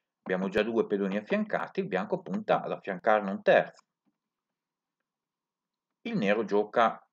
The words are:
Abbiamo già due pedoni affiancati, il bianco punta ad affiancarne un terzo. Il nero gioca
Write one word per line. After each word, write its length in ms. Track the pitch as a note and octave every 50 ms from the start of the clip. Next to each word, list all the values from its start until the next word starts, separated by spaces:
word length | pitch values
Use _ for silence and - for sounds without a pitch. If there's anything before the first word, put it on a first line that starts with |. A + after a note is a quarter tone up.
| _ _ _ _
Abbiamo 260 | - - F#2+ F#2 F#2+ G2
già 160 | F#2 G#2+ G#2
due 240 | A#2 A2+ A2+ G#2 -
pedoni 300 | G#2+ G2 G2 G2 F#2+ G#2
affiancati, 640 | G#2 - G3 G#3 G#3+ G#3+ - - - - - -
il 60 | G3 -
bianco 340 | F#2+ F#2 G2 - F#3+ F3+
punta 400 | - - F#2 G#2+ A2 - E2+ E2
ad 100 | - D#2+
affiancarne 580 | F2+ - - - F#2+ F2+ - A2+ G#2+ G#2+ G#2 F#2+
un 120 | G2 G#2+
terzo. 420 | - F#3+ E3+ F2 D#2+ - - _ _ _ _ _ _ _ _ _ _ _ _ _ _ _ _ _ _ _ _ _ _ _ _ _ _ _ _ _ _ _ _ _ _ _ _ _ _ _ _ _ _ _ _ _ -
Il 120 | A3+ A#3
nero 300 | F#3 G#2+ F#2+ G#2 A2+ A2
gioca 600 | F#2+ G2 G#2 G#2 - - A#2+ A2+ A2 - - _ _